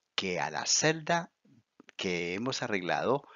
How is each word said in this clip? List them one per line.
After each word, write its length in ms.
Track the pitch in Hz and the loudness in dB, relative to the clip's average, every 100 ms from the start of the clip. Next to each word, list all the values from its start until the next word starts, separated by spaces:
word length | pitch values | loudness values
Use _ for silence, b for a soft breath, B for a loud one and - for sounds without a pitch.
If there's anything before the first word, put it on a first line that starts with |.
| _ - | _ -4
que 240 | 95 87 | -2 -2
a 100 | 73 | -2
la 160 | 76 - | -2 0
celda 680 | - 151 160 156 170 170 _ _ - _ - - - | 2 2 2 0 0 -2 _ _ -20 _ -20 -18 -6
que 380 | 95 87 85 | -2 0 0
hemos 300 | 92 127 123 | -2 -2 -4
arreglado 600 | 123 101 87 76 85 139 B | -2 -2 0 2 2 0 B